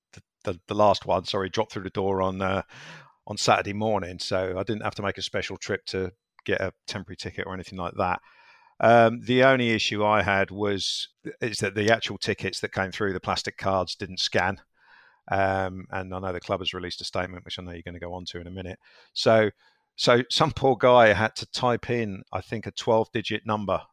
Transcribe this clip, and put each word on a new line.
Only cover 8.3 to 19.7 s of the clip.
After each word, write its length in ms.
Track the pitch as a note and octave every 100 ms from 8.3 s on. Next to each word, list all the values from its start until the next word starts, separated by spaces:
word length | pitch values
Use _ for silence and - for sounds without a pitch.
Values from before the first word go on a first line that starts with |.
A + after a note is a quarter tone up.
| _ _ _ _ -
Um, 400 | A2+ A#2 A2+ A#2+
the 240 | A2 B2+ C3
only 240 | C3 A#2+
issue 340 | A2 - G#2
I 200 | G#2 G#2+
had 280 | F#2 G2 F#2+
was, 560 | G2 G#2 G2 - - - _ G#2+ -
is 200 | B2 G#2
that 140 | G2+
the 160 | G2+ G#2
actual 280 | A2+ - G2+
tickets 420 | - G2+ F#2+ -
that 140 | G#2
came 180 | - F#2+
through, 220 | - G2+
the 80 | F2+
plastic 360 | - F#2 - -
cards, 380 | G2 F#2+ F2+ -
didn't 240 | F2+ F#2
scan. 400 | - G#2 F2+ G2 _ _ _ - _ _ -
Um, 540 | G2 G2 F#2+ F#2+ F#2 F#2
and 240 | F#2+ F#2+
I 60 | F#2
know 140 | F#2+
the 80 | F2
club 180 | - F#2+
has 140 | F2+
released 260 | F2+ F2+ -
a 60 | -
statement, 400 | F#2 F2+ F2+ D#2
which 140 | -
I 40 |
know 80 | F2+
you're 100 | E2+
gonna 160 | F2+ F2
go 160 | F2
on 120 | F2+ F2
to 160 | F2+
in 60 | F2
a 40 |
minute. 280 | F#2+ F2+ - _ _ _
So, 380 | - A#2+ A2+ G#2+ - _